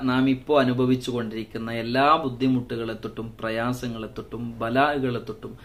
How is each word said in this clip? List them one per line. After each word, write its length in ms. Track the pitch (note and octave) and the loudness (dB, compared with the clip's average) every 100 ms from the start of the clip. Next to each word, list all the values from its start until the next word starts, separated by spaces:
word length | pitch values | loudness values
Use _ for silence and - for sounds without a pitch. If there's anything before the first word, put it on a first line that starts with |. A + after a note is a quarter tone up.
നാം 280 | C3 B2+ C3+ | 2 2 2
ഇപ്പോൾ 300 | B2+ - D3 | 2 2 4
അനുഭവിച്ചു 500 | B2+ B2 B2+ B2+ C3 | 4 4 4 2 0
കൊണ്ടിരിക്കുന്ന 640 | A#2 A2 A2 A2 A2+ A2+ | -2 -2 -6 -8 -8 -6
എല്ലാ 440 | A#2 A2+ B2+ C#3+ D#3 | -4 0 4 6 4
ബുദ്ധിമുട്ടുകളെ 760 | C3+ A#2+ C3 B2+ A#2 A#2 A2+ | 2 0 2 2 0 -4 -4
തൊട്ടും 420 | G#2+ A2+ - A2+ - | -6 -8 -8 -10 -6
പ്രയാസങ്ങളെ 680 | A2+ A2+ A#2+ B2 C3 A2+ G#2+ | -4 0 0 -2 -4 -6 -8
തൊട്ടും 520 | - - A#2 A#2 A2+ | -10 -10 -8 -8 -4
ബലാഹുകളെ 600 | A#2 B2 D3 D3 C3 A#2 | 0 4 4 2 0 -2
തൊട്ടും 380 | - - - - | -6 -10 -12 -14